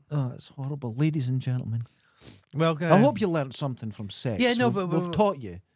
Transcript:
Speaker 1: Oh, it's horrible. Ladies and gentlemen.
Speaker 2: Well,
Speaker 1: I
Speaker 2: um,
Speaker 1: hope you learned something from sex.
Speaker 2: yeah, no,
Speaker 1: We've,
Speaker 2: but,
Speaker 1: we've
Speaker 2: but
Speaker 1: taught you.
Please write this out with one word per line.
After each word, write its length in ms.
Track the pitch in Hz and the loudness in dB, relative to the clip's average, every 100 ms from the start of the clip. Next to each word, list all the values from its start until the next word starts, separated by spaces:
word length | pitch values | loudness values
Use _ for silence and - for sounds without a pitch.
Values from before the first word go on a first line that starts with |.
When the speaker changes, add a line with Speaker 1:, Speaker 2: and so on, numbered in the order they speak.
| _ | _
Speaker 1:
Oh, 220 | 147 127 | -4 -4
it's 140 | - - | -8 -16
horrible. 440 | - 135 143 123 | -12 -10 -8 -8
Ladies 360 | 117 156 156 123 | 0 0 0 -2
and 120 | 131 | -2
gentlemen. 420 | 131 127 - 117 117 _ _ _ - - _ | -2 -4 -2 -4 -6 _ _ _ -20 -20 _
Speaker 2:
Well, 240 | 139 165 151 | -2 0 0
Speaker 1:
I 120 | 170 | 4
Speaker 2:
um, 100 | 180 | 6
Speaker 1:
hope 180 | 269 208 | 6 4
you 60 | 202 | 0
learned 260 | 165 135 | 0 -2
something 360 | - 143 123 110 | -4 -4 -4 -8
from 200 | - 101 | -8 -10
sex. 320 | - 127 110 | -6 -4 2
Speaker 2:
yeah, 100 | 240 | 2
no, 140 | 240 247 | 4 2
Speaker 1:
We've, 60 | |
Speaker 2:
but, 120 | 196 180 | 2 0
Speaker 1:
we've 160 | 160 175 | 0 0
Speaker 2:
but 60 | |
Speaker 1:
taught 240 | 175 208 147 | 2 2 2
you. 220 | 107 87 - | -8 -12 -16